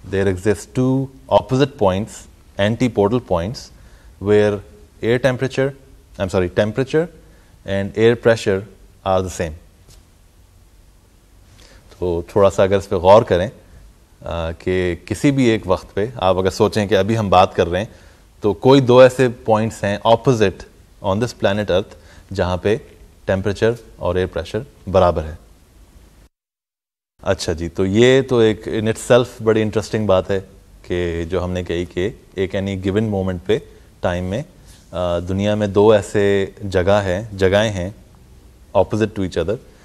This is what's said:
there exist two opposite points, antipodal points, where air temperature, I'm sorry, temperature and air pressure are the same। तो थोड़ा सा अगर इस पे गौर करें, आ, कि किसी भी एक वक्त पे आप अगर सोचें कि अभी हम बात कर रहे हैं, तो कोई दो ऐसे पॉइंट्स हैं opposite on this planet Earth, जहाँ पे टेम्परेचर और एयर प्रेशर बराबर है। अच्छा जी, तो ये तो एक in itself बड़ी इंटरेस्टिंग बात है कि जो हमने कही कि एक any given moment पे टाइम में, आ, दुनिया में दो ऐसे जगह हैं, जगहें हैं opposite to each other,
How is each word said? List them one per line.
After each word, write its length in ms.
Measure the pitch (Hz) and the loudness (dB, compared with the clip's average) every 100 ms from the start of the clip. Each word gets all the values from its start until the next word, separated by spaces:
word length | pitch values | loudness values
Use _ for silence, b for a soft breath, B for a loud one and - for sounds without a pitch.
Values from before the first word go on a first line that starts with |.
| - | -4
there 220 | 95 98 92 | -2 0 0
exist 420 | 107 101 - 127 | -2 -4 -4 -2
two 280 | 127 131 135 - - | 0 -2 -4 -14 0
opposite 400 | 101 90 131 139 - | 0 0 0 0 0
points, 280 | 98 92 113 - - - - - | 0 0 -6 -14 -20 -20 -16 -2
antipodal 600 | 101 117 127 113 101 123 | -2 0 -2 0 0 0
points, 380 | - 90 90 139 - b b b b b | -2 -4 -4 -10 -18 b b b b b
where 340 | 95 104 104 101 - - - _ | 2 4 4 -2 -10 -20 -20 _
air 140 | 107 123 | -2 0
temperature, 460 | 131 123 131 - 135 139 - - _ - | 0 -2 -4 -2 -4 -6 -20 -20 _ -8
I'm 100 | 98 | -2
sorry, 180 | 98 87 | 0 0
temperature 580 | - 104 107 131 156 170 - b b b b - | -2 -2 -2 -2 -2 -4 -10 b b b b -6
and 300 | 98 98 - | -6 -4 2
air 180 | 113 120 | 2 4
pressure 440 | 117 113 110 95 107 - - - 98 | 2 2 0 -2 -4 -20 -20 -10 -2
are 140 | 95 | 0
the 100 | 92 | -2
same। 220 | - 85 78 - _ - - _ _ _ _ _ _ _ _ _ _ _ _ _ _ b b b b - - | -6 -8 -8 -20 _ -20 -20 _ _ _ _ _ _ _ _ _ _ _ _ _ _ b b b b -20 -8
तो 240 | 90 85 85 104 | -4 -4 -2 2
थोड़ा 120 | 98 | 4
सा 140 | - | 4
अगर 140 | 98 101 | 2 2
इस 100 | 92 | -2
पे 100 | 95 | 0
गौर 280 | 90 107 | 6 6
करें, 220 | - 90 101 | 6 0 -2
आ, 1040 | - - - - _ _ _ - 85 82 | -8 -20 -20 -20 _ _ _ -10 -8 -8
कि 520 | 82 - 92 90 82 - | -8 -4 -2 -2 -4 -8
किसी 220 | 117 143 | -2 0
भी 180 | 139 123 | 2 2
एक 180 | 110 - | 0 0
वक्त 220 | 90 - - | -4 -2 -6
पे 160 | 110 120 | -6 -2
आप 160 | 92 92 | 0 2
अगर 140 | 95 | 0
सोचें 380 | - 104 110 98 | 2 0 0 0
कि 60 | |
अभी 200 | 101 98 | 0 0
हम 160 | 113 101 | -2 2
बात 240 | 90 98 | 4 4
कर 140 | - 85 | 2 -2
रहे 140 | 90 | -2
हैं, 120 | 113 b b b b _ | -6 b b b b _
तो 100 | 104 | -4
कोई 280 | 95 131 139 | 2 4 4
दो 240 | 120 123 | 6 8
ऐसे 240 | 127 - 127 | 8 6 -2
पॉइंट्स 560 | 113 - 107 110 - | -2 -2 0 0 -4
हैं 160 | 101 101 | -4 -2
opposite 640 | 113 113 - 117 101 - - _ _ _ | 2 2 2 2 0 0 -20 _ _ _
on 160 | 101 98 | -4 -2
this 180 | 120 - | -4 -2
planet 260 | 107 104 101 | -2 -2 0
Earth, 300 | 90 107 - b b b | -2 -2 -18 b b b
जहाँ 280 | 95 90 90 | -4 -2 -2
पे 180 | 101 113 - - - _ - | -2 -4 -6 -20 -20 _ -6
टेम्परेचर 500 | 95 98 95 113 120 - - | -4 -4 -2 -2 -2 -12 -8
और 180 | 90 90 | -4 -2
एयर 80 | 90 | -4
प्रेशर 380 | - - 107 - - - | -6 -8 -10 -10 -16 -2
बराबर 340 | 92 90 82 | 2 2 0
है। 160 | 78 76 _ _ _ _ - - - _ _ _ _ _ _ _ _ _ _ _ | -8 -14 _ _ _ _ -20 -20 -20 _ _ _ _ _ _ _ _ _ _ _
अच्छा 280 | 90 95 - | -4 -4 -4
जी, 160 | 78 85 | -4 -6
तो 180 | - 95 | -4 0
ये 360 | 101 123 131 | 4 4 4
तो 200 | 131 123 | 2 2
एक 220 | 110 104 - 110 | 2 0 -6 -4
in 120 | 107 110 | -4 -6
itself 300 | - 123 120 - | 2 2 2 -4
बड़ी 180 | 110 110 | 0 0
इंटरेस्टिंग 460 | 107 107 - 113 107 | 0 -4 -4 -4 0
बात 240 | 92 90 | 0 0
है 100 | 98 - - _ - - | -6 -6 -20 _ -20 -8
कि 360 | 90 87 85 | -4 -4 -6
जो 160 | 82 90 | -4 -4
हमने 240 | 90 90 | -4 -6
कही 200 | 87 85 | -6 -6
कि 360 | 90 - 98 - - - | -6 -6 -6 -8 -16 -8
एक 140 | 95 | -6
any 340 | 98 98 95 98 | -4 -6 -4 -2
given 260 | 98 113 | -2 -2
moment 320 | 98 92 90 - | -4 -4 -6 -2
पे 160 | 117 - b b _ | -4 -4 b b _
टाइम 220 | 98 90 | -4 -4
में, 200 | 90 104 156 b b b b | -6 -8 -10 b b b b
आ, 260 | 85 90 87 | -6 -4 -4
दुनिया 360 | 90 95 104 107 | -4 -2 -2 -2
में 160 | 104 | 0
दो 220 | 101 107 | 4 6
ऐसे 600 | 107 - 107 101 101 95 - | 6 2 0 2 0 -2 -8
जगह 340 | 101 92 90 104 | -4 0 2 0
हैं, 380 | 98 90 117 98 | 0 -6 -8 -2
जगहें 340 | 95 98 110 | 2 2 0
हैं 240 | 101 90 110 - - - - - _ - - | -4 -8 -10 -20 -20 -20 -20 -20 _ -4 -2
opposite 380 | 92 107 107 | 0 -2 -2
to 60 | 104 | -2
each 180 | 92 87 | -4 -4
other, 180 | 85 120 - b | -4 -6 -10 b